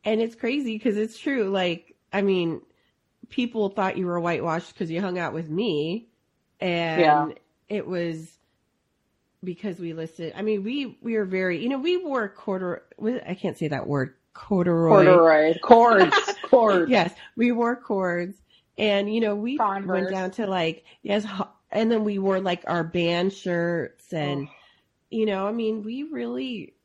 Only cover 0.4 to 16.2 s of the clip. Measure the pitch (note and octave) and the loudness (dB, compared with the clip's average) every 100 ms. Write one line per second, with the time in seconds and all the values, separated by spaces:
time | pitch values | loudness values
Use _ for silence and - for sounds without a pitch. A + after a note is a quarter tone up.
0.4 | A#3 C#4 B3+ A3 B3 G#3 A3 - D4+ C4+ | -4 -4 -4 -2 -2 -2 -4 -6 -4 -2
1.4 | G3 G3 F3+ E3+ _ _ _ G3 G3 F#3 | -2 0 -2 -4 _ _ _ -2 0 0
2.4 | E3+ D#3+ _ _ _ _ _ _ - - | 0 -6 _ _ _ _ _ _ -8 -4
3.4 | A#3+ A#3 G3+ G3+ F#3+ - F3+ F3 E3+ D#3+ | -4 -2 -2 -2 -4 -2 -4 -2 -2 -2
4.4 | E3 E3 - - E3+ E3 G3 F3+ E3 D#3+ | -2 -4 -6 -10 -6 -4 -4 -4 -6 -6
5.4 | D#3+ D#3+ A#3 D3+ D#3+ G#3 A3+ _ _ _ | -6 -4 -2 -2 -4 -6 -10 _ _ _
6.4 | _ _ F#3 E3+ E3 D#3+ D#3+ D3 D3+ - | _ _ -4 -2 -2 2 4 2 0 -8
7.4 | _ _ _ G#3 - F3+ E3+ D#3+ D#3+ _ | _ _ _ -8 -6 -6 -6 -8 -14 _
8.4 | _ _ _ _ _ _ _ _ _ _ | _ _ _ _ _ _ _ _ _ _
9.4 | F3+ F3 G#3 F3 E3+ D#3+ D#3+ - E3 - | -12 -8 -10 -8 -10 -8 -12 -10 -12 -6
10.4 | G#3+ G#3 G3+ C#4 C4 - A#3 A3+ F#3+ F#3 | -4 -2 -4 -6 -8 -10 -6 -4 -2 -2
11.4 | F#3 F3 A#3+ C#4 D#4 F4+ F4 C4+ G3+ - | -2 -2 -2 -2 -2 -2 -2 -4 -4 -8
12.4 | - F#3+ F3+ E3+ _ - G#3+ B3 - F#3 | -6 -4 -4 -8 _ -6 -4 -4 -8 -6
13.4 | F#3 - D#3 C#3 - C#3+ C3 _ _ - | -6 -4 -4 -4 -4 -4 -4 _ _ -20
14.4 | - F#3+ F3 E3 E3 G3+ F3+ F3+ E3 D#3 | -2 0 2 2 6 8 10 10 8 6
15.4 | D#3 E3 - A#3 A#3 G#3+ F#3 G#4 | 4 2 8 8 10 8 6 4